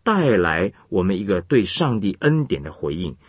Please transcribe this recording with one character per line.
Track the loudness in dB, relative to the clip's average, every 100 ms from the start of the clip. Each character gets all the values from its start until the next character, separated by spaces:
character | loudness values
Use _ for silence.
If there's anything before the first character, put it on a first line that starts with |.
带 | -2 2 4 4
来 | 2 0 -2 -6 -4
我 | 0
们 | 0 0
一 |
个 | -2 -2
对 | 2 2
上 | 2 0 0 0
帝 | -2 0
恩 | 0 0 0
典 | -4
的 | -6
回 | -8 -6 -6
应。 | -6 -10